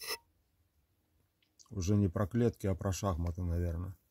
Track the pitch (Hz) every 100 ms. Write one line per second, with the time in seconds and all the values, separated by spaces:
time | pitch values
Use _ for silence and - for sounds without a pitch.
0 | - - _ _ _ _ _ _ _ _
1 | _ _ _ _ _ _ - 104 87 104
2 | 101 98 104 117 120 - 101 92 98 87
3 | 101 80 85 85 90 85 87 82 90 -
4 | _